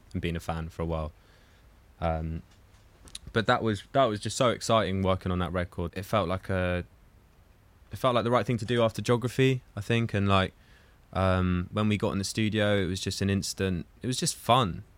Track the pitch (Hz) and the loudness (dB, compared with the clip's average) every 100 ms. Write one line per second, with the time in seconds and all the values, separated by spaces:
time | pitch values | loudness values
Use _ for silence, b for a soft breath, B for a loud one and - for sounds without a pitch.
0 | - 92 87 82 - 82 82 - 82 80 | -10 -6 -4 -6 -6 -6 -6 -6 -4 -4
1 | 78 - b b b b b b - - | -6 -10 b b b b b b -20 -6
2 | 85 80 80 82 - - - - - - | -2 -2 -4 -8 -12 -20 -20 -20 -20 -20
3 | - - - 117 104 123 113 101 - 135 | -20 -18 -4 -2 2 2 2 -2 -2 2
4 | 127 104 113 - 127 104 - 113 95 95 | 2 0 -6 0 2 2 2 2 2 0
5 | 92 92 95 90 87 90 87 - 85 92 | 2 0 0 -2 -2 -2 -4 -6 -6 -6
6 | 95 110 85 92 - 95 90 90 87 - | -2 -2 0 -4 -4 -2 0 -2 -6 -14
7 | - - _ _ - - _ - - - | -20 -20 _ _ -20 -20 _ -20 -16 -2
8 | 131 120 110 120 107 120 107 120 113 - | 0 2 2 0 2 -2 0 2 2 0
9 | 107 120 120 - 131 131 - - - 117 | 0 0 0 2 2 2 -4 -10 -2 0
10 | 113 104 98 98 95 - b b b b | 0 0 4 4 2 -4 b b b b
11 | - 90 95 92 90 90 87 107 107 104 | -8 0 2 4 2 0 -2 -2 0 2
12 | 107 98 98 - 110 107 104 101 90 95 | 0 -2 -4 -2 0 2 2 2 0 -2
13 | - - 98 98 - - 95 87 - - | -4 -2 0 0 -2 -2 -2 -2 -6 -10
14 | 120 127 170 - - 123 107 87 - | -6 -4 -4 -4 2 4 4 -2 -12